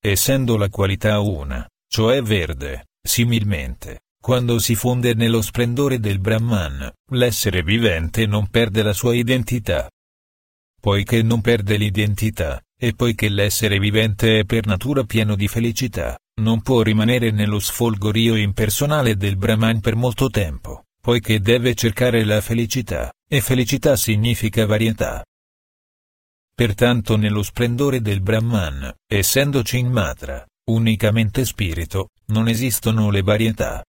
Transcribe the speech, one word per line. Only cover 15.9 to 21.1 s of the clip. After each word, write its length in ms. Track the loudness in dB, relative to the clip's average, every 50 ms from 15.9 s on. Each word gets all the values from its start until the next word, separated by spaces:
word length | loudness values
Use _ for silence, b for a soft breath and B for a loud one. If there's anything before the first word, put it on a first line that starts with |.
| -4 -6 -6 -6 -8 -10 _ _ _ -2
non 200 | 0 2 2 0
può 200 | 2 2 2 4
rimanere 500 | 4 4 4 2 2 2 2 2 2 0
nello 280 | 0 0 0 0 0 -2
sfolgorio 760 | -4 -4 -4 -2 0 0 0 0 -2 -2 0 2 2 2 2
impersonale 800 | 2 0 -2 0 0 -2 -2 0 -2 0 0 0 0 2 0 0
del 220 | 0 0 -2 -2
Brahman 420 | 0 0 0 2 2 2 2 0 0
per 160 | 0 -2 0
molto 340 | 0 0 -2 0 0 -2 0
tempo, 560 | 0 -2 -2 -2 -6 -10 -12 -14 -14 -14 -18 _ _ _
poiché 380 | _ 0